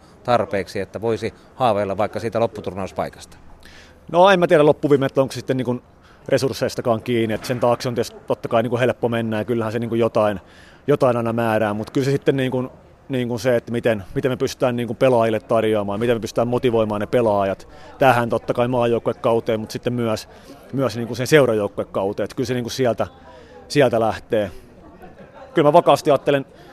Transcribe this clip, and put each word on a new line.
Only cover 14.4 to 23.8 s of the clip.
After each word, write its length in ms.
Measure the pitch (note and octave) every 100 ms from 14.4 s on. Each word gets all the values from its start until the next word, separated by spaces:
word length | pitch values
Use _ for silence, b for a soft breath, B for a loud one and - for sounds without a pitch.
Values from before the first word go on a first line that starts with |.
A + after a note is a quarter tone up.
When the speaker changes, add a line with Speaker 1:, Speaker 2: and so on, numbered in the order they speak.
| C3+ - C3 A#2+
Speaker 2:
niin 100 | A#2
kuin 100 | A#2
pelaajille 440 | C3 A#2+ A2+ A2
tarjoamaan, 600 | - A2+ A2 G#2+ G2+ G2+
miten 160 | A#2+ A#2
me 40 |
pystytään 280 | A2+ - A#2+
motivoimaan 520 | A#2+ B2+ A2+ G#2+ G#2
ne 60 | G#2
pelaajat 640 | B2+ A2+ G2+ G2 F#2+ - B B B
tähän 300 | C3+ A#2+ A#2+
totta 260 | A2+ -
kai 140 | B2 A#2+
maajoukkuekauteen, 920 | B2+ A#2+ A#2 B2 - B2+ A#2 A#2 A2
mut 100 | G#2+
sitten 220 | - B2
myös, 360 | A#2+ A#2 G#2+ - B B B B
myös 240 | C3 B2+ A2+
niin 100 | A#2
kuin 100 | A#2
sen 100 | B2
seurajoukkuekauteen, 1000 | D3+ A#2+ G#2+ G2+ - G2 A2 G2 G#2
että 120 | G2+ -
kyllä 100 | A#2+
se 80 |
niin 100 | B2
kuin 80 | A2+
sieltä, 340 | - B2 G#2+ G2+ - B B B B B
sieltä 320 | C#3+